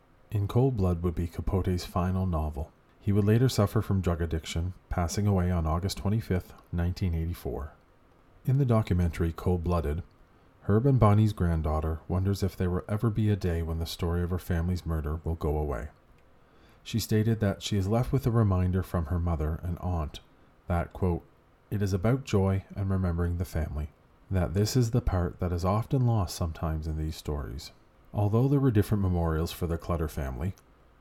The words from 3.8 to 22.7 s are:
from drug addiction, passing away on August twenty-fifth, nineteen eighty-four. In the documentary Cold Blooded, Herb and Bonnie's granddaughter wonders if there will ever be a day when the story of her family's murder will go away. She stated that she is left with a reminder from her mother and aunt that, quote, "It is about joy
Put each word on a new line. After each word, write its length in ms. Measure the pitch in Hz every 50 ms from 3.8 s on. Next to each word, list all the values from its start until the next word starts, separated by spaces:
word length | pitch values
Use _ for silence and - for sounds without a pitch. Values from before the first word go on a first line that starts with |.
from 220 | - - 101 95
drug 180 | 87 87 85 78
addiction, 540 | 85 80 82 80 - - - 85 85 92 - - _ -
passing 360 | - 92 87 82 - 107 101
away 240 | 104 101 92 90 90
on 160 | 90 85 80
August 300 | 78 78 87 98 92 -
twenty-fifth, 560 | - - 98 107 113 - - 92 87 - - - - - _
nineteen 440 | - 87 87 87 85 - 101 87 82
eighty-four. 580 | 82 82 85 87 - - 65 58 - 73 - - - _ _ _ _ _ _ _ _ _ _ - - -
In 140 | 135 127 143
the 80 | 139
documentary 680 | 120 117 110 - - 90 90 87 82 - - 87 82
Cold 320 | - - - 92 90 87 80
Blooded, 380 | 87 87 85 73 73 76 85 - - _ _ - _ _ _ _ _ _ _ -
Herb 220 | - 101 110 127
and 140 | 139 135 113
Bonnie's 320 | 110 104 104 107 110 107
granddaughter 680 | - - 90 87 82 78 76 76 78 78 78 80 80 - -
wonders 360 | - 90 90 92 101 98 -
if 140 | 101 92 -
there 140 | - 95 87
will 140 | 90 90 - -
ever 200 | 104 104 120 113
be 220 | 104 110 107 104
a 60 | 104
day 260 | 92 - 90 82 82
when 160 | 82 80 80 82
the 80 | 85
story 360 | - - - 92 85 85 87
of 80 | 87 85
her 80 | 92 87
family's 480 | - - 90 82 82 90 90 85 -
murder 320 | 82 80 78 69 73 78 80 -
will 100 | 80 80
go 220 | - - 76 76
away. 320 | 76 76 71 65 55 - - - _ _ _ _ _ _ _ - _ _ _ - - - - - - -
She 160 | - - 110
stated 400 | - - 110 107 104 113 113 107
that 220 | 107 98 95 -
she 140 | - - 107
is 120 | 98 92 98
left 240 | 113 117 - -
with 140 | 139 127 -
a 40 | 127
reminder 520 | 113 117 107 98 92 90 92 90 90 92
from 240 | 87 - - 87 82
her 120 | 80 90 85
mother 400 | 85 87 82 78 78 76 82 -
and 160 | - 87 85 -
aunt 420 | - 92 90 82 78 73 - - - _ _ _ - _ _ _ _ -
that, 240 | 87 85 - -
quote, 300 | - - 98 90 85 - - - _ _ _ _ _ _ _ -
"It 120 | 113 98
is 100 | 104 95
about 320 | 98 92 95 110 127 135 131
joy 400 | - 110 98 95 95 95 95 - -